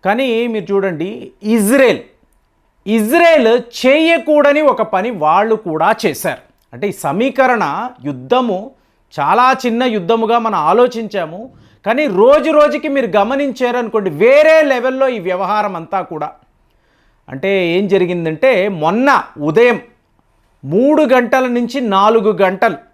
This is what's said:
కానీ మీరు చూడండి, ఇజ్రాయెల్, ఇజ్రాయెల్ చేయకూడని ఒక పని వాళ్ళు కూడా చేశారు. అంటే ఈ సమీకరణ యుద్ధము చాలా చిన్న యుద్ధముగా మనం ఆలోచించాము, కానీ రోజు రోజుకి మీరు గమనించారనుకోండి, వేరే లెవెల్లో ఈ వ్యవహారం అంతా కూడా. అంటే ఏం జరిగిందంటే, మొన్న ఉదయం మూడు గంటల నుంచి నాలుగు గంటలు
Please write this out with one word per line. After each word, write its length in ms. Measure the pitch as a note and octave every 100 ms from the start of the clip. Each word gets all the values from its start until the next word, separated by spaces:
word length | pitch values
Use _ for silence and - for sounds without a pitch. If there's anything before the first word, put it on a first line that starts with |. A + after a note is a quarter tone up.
| F#3
కానీ 420 | A3 C4+ A3+ A#3+
మీరు 260 | A3 F3
చూడండి, 580 | G3+ G3 D#3+ F3+ A#3+ - _
ఇజ్రాయెల్, 560 | G#3 A3+ G3+ - B3+ D#3+ - _ _ _ _ _ _ _ F#3+
ఇజ్రాయెల్ 760 | A3 G#3+ E4 E4+ D#4+ A3 A#3+ A#3+ - B3+
చేయకూడని 760 | C#4+ D#4+ E4+ - D4 C#4+ C#4+
ఒక 200 | D4+ G#3+
పని 300 | D#3+ F#3+ A3
వాళ్ళు 440 | G#3 D3+ F3 A3 A3
కూడా 400 | F#3 D#3 E3+ A3 G3
చేశారు. 340 | C3+ E3+ B2 _ _ _
అంటే 140 | A#2+ G3+
ఈ 40 |
సమీకరణ 960 | - D#3 D#3+ C4 C4 C4 A#3+ D#3 D#3+ A#3+ C4 C3
యుద్ధము 680 | C3 C3 B3 A#3+ F#3 A#3 _ _ _ _ -
చాలా 360 | C#3+ G3+ B3+ C4 B3
చిన్న 180 | A3+
యుద్ధముగా 560 | B3+ G#3+ E3+ A3+ A3+ A#3
మనం 160 | A3+ F#3+
ఆలోచించాము, 920 | D3+ G#3 B3 A#3 A3 G3+ D#3+ F3 B3+ - _ _ G3
కానీ 220 | B3 D4
రోజు 440 | F#3 A3+ D4+ C#4+
రోజుకి 360 | D4+ D4 A#3+ D4+
మీరు 200 | C#4 A#3 G3+
గమనించారనుకోండి, 920 | G3+ C4+ C#4+ - B3 B3 A#3 A3 F#3+
వేరే 520 | D3 A3 C#4 D#4 D#4+
లెవెల్లో 460 | D4+ B3+ B3+ C4 C4+
ఈ 120 | A#3
వ్యవహారం 560 | F3 F3+ F#3+ G#3+ G3+ F3+
అంతా 260 | D#3+ G3
కూడా. 300 | F3 D#3 D3+ - _ _ _ _ _ _ _ _ -
అంటే 380 | C#3 F#3+ G3 F3
ఏం 200 | F3 G3+
జరిగిందంటే, 800 | F#3+ F3+ F3 E3 D#3 C4 A3+ G3+
మొన్న 560 | F3+ D#3 G#3 C#4 A#3+ - -
ఉదయం 420 | D3 D#3+ A#3+ G#3 - _ _ _ _ _ _ _ C3
మూడు 380 | F3 C4+ D4+
గంటల 440 | D4 B3+ A#3+ C4+ B3+
నుంచి 340 | A#3+ A#3+ C4
నాలుగు 500 | B3 G3 G3+ A3+ G3+ F3
గంటలు 360 | F#3+ F#3+ A3+ E3 _